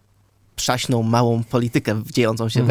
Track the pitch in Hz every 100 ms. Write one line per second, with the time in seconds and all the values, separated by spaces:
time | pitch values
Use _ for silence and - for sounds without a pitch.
0 | _ _ _ _ _ - - 127 - 120
1 | 113 117 120 117 113 123 117 143 - 107
2 | - - 113 113 113 123 120